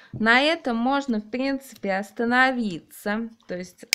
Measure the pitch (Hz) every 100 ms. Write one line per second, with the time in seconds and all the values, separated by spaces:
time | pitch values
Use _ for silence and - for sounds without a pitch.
0 | - - 220 247 294 330 277 226 240 277
1 | 277 214 214 254 269 269 - - 196 190
2 | 208 - 233 247 262 247 214 160 - -
3 | 208 208 233 - - 180 180 - -